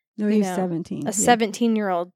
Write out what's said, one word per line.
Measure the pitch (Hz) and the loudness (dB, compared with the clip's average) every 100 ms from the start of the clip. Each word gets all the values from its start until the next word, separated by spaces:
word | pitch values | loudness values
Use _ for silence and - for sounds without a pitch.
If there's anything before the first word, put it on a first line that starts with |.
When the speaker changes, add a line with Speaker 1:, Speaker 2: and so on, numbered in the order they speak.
| _ - | _ -4
Speaker 1:
No, | 208 | 2
Speaker 2:
you | 214 | 2
Speaker 1:
he's | 190 | 2
Speaker 2:
know, | 185 | -2
Speaker 1:
seventeen, | 185 165 180 196 | -2 -4 -6 -6
Speaker 2:
a | - | -4
Speaker 1:
yeah. | |
Speaker 2:
seventeen-year-old | 202 247 240 220 214 233 220 208 175 180 | 0 2 4 2 0 0 0 0 -2 -4